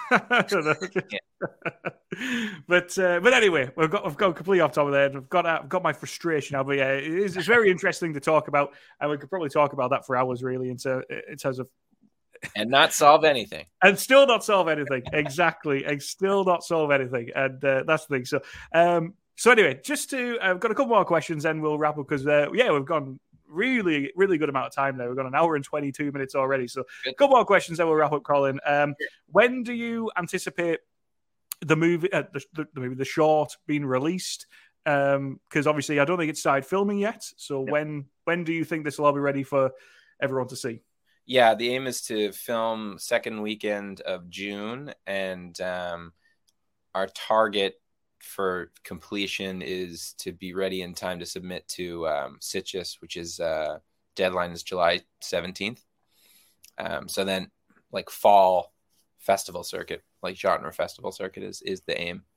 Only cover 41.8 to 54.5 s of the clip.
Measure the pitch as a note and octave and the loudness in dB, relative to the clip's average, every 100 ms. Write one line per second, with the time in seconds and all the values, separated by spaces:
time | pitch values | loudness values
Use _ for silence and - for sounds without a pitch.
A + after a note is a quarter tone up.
41.8 | C3+ B2 - G#2+ G#2 F#2+ - A#2 A2+ A2 | -4 -6 -4 -2 -2 -4 -6 -4 -2 -4
42.8 | G#2+ E2+ - A#2 A#2 A2 G#2+ G#2+ G#2 G2+ | -8 -10 -4 -4 -4 -8 -6 -4 -4 -4
43.8 | G2+ F#2+ - F#2 F2 F2+ G2+ G2+ G#2+ B2 | -6 -10 -8 -8 -10 -10 -8 -8 -8 -10
44.8 | D3 - - G2 F#2+ F#2 F2 E2+ F#2 F2+ | -14 -14 -8 -6 -6 -8 -12 -8 -6 -6
45.8 | F2 E2+ E2+ _ _ _ _ _ _ _ | -6 -10 -12 _ _ _ _ _ _ _
46.8 | _ F#2+ G2 - - A2 A2 G2+ G2 - | _ -6 -6 -6 0 2 2 2 -2 -4
47.8 | _ _ _ _ - - F#2+ F2+ - _ | _ _ _ _ -16 -6 -4 -4 -8 _
48.8 | - F2 - G#2 F#2+ - F#2+ F#2 F2 F#2 | -16 -16 -8 -6 -6 -6 -8 -8 -8 -8
49.8 | F2+ E2 - - F#2+ F2 F#2 F2+ F#2+ F#2 | -8 -12 -14 -14 -14 -12 -10 -4 -4 -4
50.8 | F2+ F2+ F#2 F2+ F2 F#2 F2+ F2+ - - | -8 -8 -8 -8 -10 -12 -10 -12 -12 -10
51.8 | F2+ E2+ D#2+ C#2+ C2+ C#2 - F#2+ - F#2+ | -8 -6 -4 -4 -6 -10 -10 -8 -8 -10
52.8 | F2 - E2 F2 E2+ E2+ E2 D#2 D2+ D#2 | -10 -14 -14 -12 -10 -6 -4 -4 -4 -8
53.8 | _ _ _ - F#2 F2+ F2 | _ _ _ -4 -2 0 -4